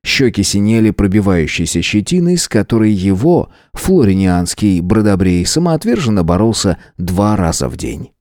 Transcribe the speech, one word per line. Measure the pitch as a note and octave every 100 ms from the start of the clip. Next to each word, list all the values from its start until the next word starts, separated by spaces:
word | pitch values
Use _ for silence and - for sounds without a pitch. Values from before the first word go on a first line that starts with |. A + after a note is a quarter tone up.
Щеки | - - B2+ G#2
синели | F#2+ G#2 G#2 A2+ A2
пробивающейся | F#2 G2+ G#2 G2 F2+ D2+ - E2 E2+
щетиной, | - G#2 - F3+ F3 F3
с | -
которой | A2 - A2+ G#2+
его, | G2+ G2 F#2 D3+ E3 - - _
флоринианский | - - F#3 G#2+ F#2+ F#2+ F2 F2 - G#2 F2+
бродобрей, | F2+ A2 G#2 F#2+ F#2 F2
самоотверженно | F2 D#3 F3 D#3+ A3 A#3 B2+ G#2
боролся | E2 F2 A2+ G#2+ G2 E2+ - -
два | F2+ F#2 G#2
раза | G#2+ E2+ - B1+
в | -
день. | - - - _